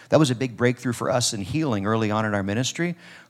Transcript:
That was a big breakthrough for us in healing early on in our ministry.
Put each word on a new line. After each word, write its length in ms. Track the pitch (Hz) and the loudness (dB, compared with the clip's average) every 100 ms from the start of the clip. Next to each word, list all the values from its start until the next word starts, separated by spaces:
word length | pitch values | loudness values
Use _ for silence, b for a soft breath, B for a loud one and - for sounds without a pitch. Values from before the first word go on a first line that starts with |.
| B | B
That 80 | 147 | 4
was 120 | 151 | 4
a 40 | |
big 240 | 120 131 107 | 2 -4 0
breakthrough 340 | 123 120 131 | 0 2 -4
for 180 | 117 139 | -4 0
us 220 | 127 117 | 0 0
in 80 | 107 | -4
healing 460 | 95 143 156 104 98 | -4 -2 0 0 0
early 240 | 113 110 | 0 2
on 160 | 104 110 | 0 0
in 80 | |
our 80 | 104 | 0
ministry. 520 | 98 104 131 - 170 170 B B B | 0 -2 -2 -2 -4 -6 B B B